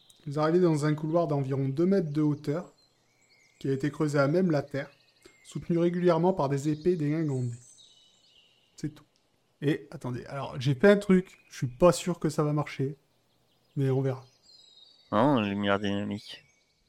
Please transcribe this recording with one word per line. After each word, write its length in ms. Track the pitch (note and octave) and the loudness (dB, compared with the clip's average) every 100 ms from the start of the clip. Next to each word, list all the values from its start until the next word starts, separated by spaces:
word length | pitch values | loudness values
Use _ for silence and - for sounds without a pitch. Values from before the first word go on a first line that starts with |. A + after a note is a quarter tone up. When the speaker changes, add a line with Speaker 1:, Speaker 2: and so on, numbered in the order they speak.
| _ - - | _ -20 -10
Speaker 1:
Vous 120 | C#3+ | -2
arrivez 200 | D3+ F3 | 2 4
dans 240 | F3+ D3+ | 4 2
un 100 | D3+ | 0
couloir 340 | D3+ D#3 E3 E3 | -2 -2 0 0
d'environ 400 | D3 C3 C3+ C3+ | -2 -2 -2 -2
deux 180 | C3+ F3 | 0 2
mètres 240 | G3 E3+ | 2 0
de 120 | D3 | 0
hauteur, 500 | D3+ C#3+ D3 D3+ F#3 _ _ _ _ _ _ _ _ _ | 0 0 -4 -6 -8 _ _ _ _ _ _ _ _ _
qui 80 | C#3 | -4
a 40 | |
été 180 | C3+ D3 | -2 -2
creusé 280 | C#3+ D#3 D3 | -2 0 2
à 80 | C#3 | 2
même 240 | E3+ F#3+ | 2 2
la 120 | D3 | 0
terre, 280 | - C3+ C#3+ - _ _ _ _ | -2 -8 -10 -16 _ _ _ _
soutenu 340 | - - - E3+ | -14 -12 -4 0
régulièrement 540 | F3 F3 F3 D#3+ F3 | 0 2 2 4 2
par 160 | F#3 C#3+ | 0 -2
des 200 | C#3 C#3+ | -2 -2
épées 280 | D3+ F3+ F3+ | -2 -2 0
dégingandées. 560 | D3 D3+ D#3+ C3 B2 A#2+ - _ - _ _ _ _ _ _ _ _ - | -2 -2 -2 -4 -6 -8 -16 _ -20 _ _ _ _ _ _ _ _ -12
C'est 180 | D3+ | -12
tout. 100 | - _ _ _ _ _ _ | -12 _ _ _ _ _ _
Et 260 | C#3+ E3 - | -4 -4 -6
attendez, 320 | - - B2 - | -14 -10 -10 -10
alors 340 | C#3 C3 C#3+ | -12 -10 -6
j'ai 140 | B2+ | -2
fait 160 | B2+ G3+ | 4 6
un 60 | G3+ | 6
truc, 420 | - F#3+ F3+ - _ | 6 4 2 -10 _
je 60 | - | -8
suis 80 | C3+ | -8
pas 240 | - F3+ | 4 4
sûr 260 | E3 - E3+ | 4 -2 -4
que 100 | D#3+ | -4
ça 120 | D3+ | -2
va 100 | D3+ | -2
marcher, 440 | D3 C#3+ - C3+ D3 _ _ _ _ _ _ _ - | -2 -4 -6 -6 -8 _ _ _ _ _ _ _ -4
mais 140 | C3+ | 0
on 100 | C3 | 0
verra. 240 | C3+ B2 - _ _ - - - - _ _ | -2 -4 -12 _ _ -20 -20 -20 -20 _ _
Speaker 2:
Non, 280 | G#2 C3 C#3 | 2 4 2
lumière 380 | G#2 G2+ G2+ G2 | 0 -2 0 0
dynamique. 640 | G#2 G2+ G#2 G2+ - - - _ _ _ | 0 -4 -4 -8 -12 -20 -20 _ _ _